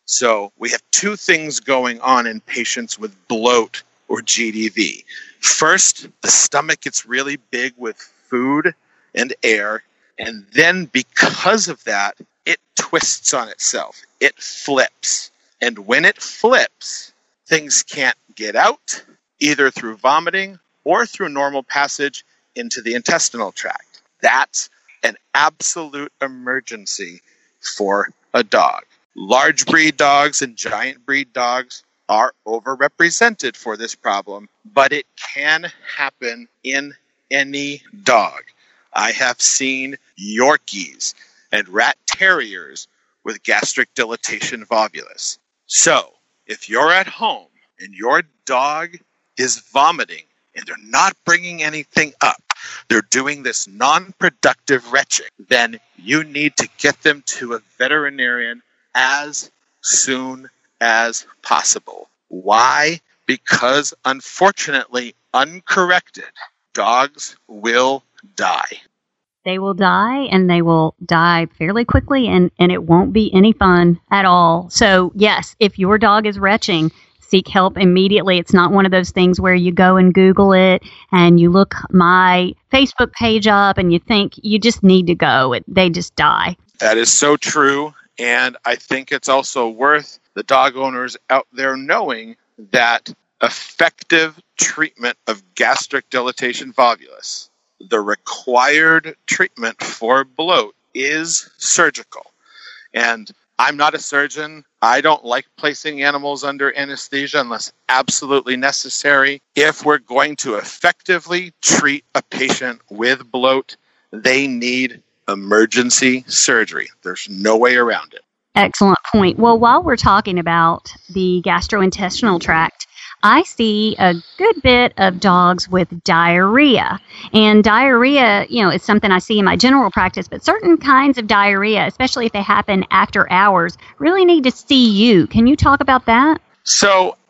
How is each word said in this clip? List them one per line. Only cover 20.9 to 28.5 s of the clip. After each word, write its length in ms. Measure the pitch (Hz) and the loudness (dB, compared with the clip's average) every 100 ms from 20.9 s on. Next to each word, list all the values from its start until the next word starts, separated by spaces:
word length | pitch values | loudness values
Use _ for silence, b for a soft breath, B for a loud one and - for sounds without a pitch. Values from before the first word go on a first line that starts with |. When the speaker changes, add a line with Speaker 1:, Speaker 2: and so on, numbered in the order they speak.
| 190 233 | -2 -2
Speaker 1:
through 220 | - 180 | -6 -8
normal 340 | 139 143 139 | -4 -4 -6
passage 600 | 127 143 143 - 143 - - _ _ - | -6 -4 -4 -4 -8 -8 -18 _ _ -14
into 260 | 117 123 | -10 -10
the 120 | 113 | -8
intestinal 580 | 120 - 165 - 120 101 | -6 -2 -2 -2 -6 -8
tract. 500 | - - - - _ _ _ | -8 -12 -12 -16 _ _ _
That's 480 | 120 127 139 - - b b b | 0 0 -2 -6 -12 b b b
an 100 | 117 104 _ | -8 -8 _
absolute 800 | 135 156 156 - 175 151 143 143 - | -2 -2 -2 -6 -8 -10 -12 -14 -10
emergency 1000 | 135 127 123 131 - 113 98 - 90 87 _ _ _ _ | -10 -10 -8 -8 -8 -14 -12 -10 -12 -16 _ _ _ _
for 480 | - - 98 101 - - _ | -14 -6 -4 -4 -6 -10 _
a 80 | 120 | -4
dog. 400 | 110 | 0